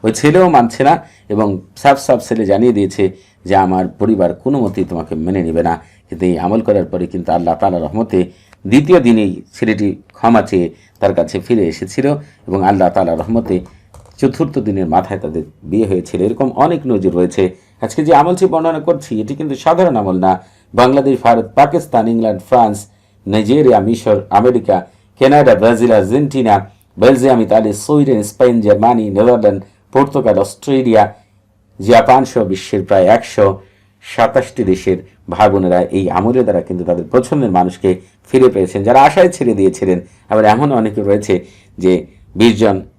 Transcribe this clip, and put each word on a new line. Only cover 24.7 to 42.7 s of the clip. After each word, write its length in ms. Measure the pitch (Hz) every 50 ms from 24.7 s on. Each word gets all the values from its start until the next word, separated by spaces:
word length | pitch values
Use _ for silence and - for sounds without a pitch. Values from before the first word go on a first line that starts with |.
| 98 90 - - _ _ _ _ _ _
কানাডা, 340 | 131 131 147 147 139 123 110
ব্রাজিল, 380 | 95 104 113 117 107 117 120
আর্জেন্টিনা, 760 | 110 107 92 95 117 143 147 135 143 135 120 113 104 98 92 - _ _ _ _ _ -
বেলজিয়াম, 420 | 104 123 139 123 123 135 127 117
ইতালি, 320 | 110 90 104 113 110 107
সুইডেন, 500 | 101 - - - 151 147 143 143 131 107
স্পেন, 380 | 104 104 - _ 131 123 120 117
জার্মানি, 500 | 104 104 104 101 110 117 120 117 110 104
নেদারল্যান্ড, 520 | 95 98 107 123 123 113 107 208 98 95 92 _ _ _ _ _
পর্তুগাল, 460 | - 131 135 135 - 139 117 113 104 -
অস্ট্রেলিয়া, 760 | - - - _ - - 139 131 127 123 110 110 104 95 - _ _ _ _ _ _ _ _ _ _ _ _ _
জাপান 440 | 98 101 - 113 - - 127 135 131
সহ 200 | 127 - 127 107
বিশ্বের 400 | 92 95 92 - - - 101 92
প্রায় 200 | - 104 95 92
একশো 560 | 92 110 117 - - - - 104 98 95 104 - _ _ _ _ _ _ _
সাতাশটি 640 | _ - - - 113 110 - 131 127 - - - 117
দেশের 320 | 92 92 90 - 98 92 90 - _ _ _ _ -
ভাই 200 | 87 90 107 101
বোনেরা 300 | 95 98 95 90 90 90
এই 300 | 90 - - 98 98 87
আমলের 320 | 87 90 98 113 123 127
দ্বারা 180 | 120 113 95 87
কিন্তু 240 | 85 - 92 90 90
তাদের 200 | 82 87 87 82 -
পছন্দের 400 | - 127 127 - - 147 131 107
মানুষকে 500 | 92 90 90 92 92 - - 95 92 90 - _ _ _ _ _
ফিরে 180 | - 131 131 123
পেয়েছেন, 340 | - 101 95 90 - 104
যারা 200 | 98 113 123 131
আশায় 260 | 139 151 151 - 180 180
ছেড়ে 260 | 180 - 139 120 107
দিয়েছিলেন। 460 | 98 95 95 90 - 98 95 90 87 - _ _ _ _ _
আবার 160 | 104 110 107
এমন 280 | 104 107 117 143 143
অনেকে 300 | 139 120 110 107 101 107
রয়েছে 420 | 101 101 101 101 104 - 95 90 - - _ _ _ _ _ -
যে 280 | 90 92 90 180 - - _ _ _ _ _
বিশ 240 | 90 110 117 107 98
জন 200 | 113 107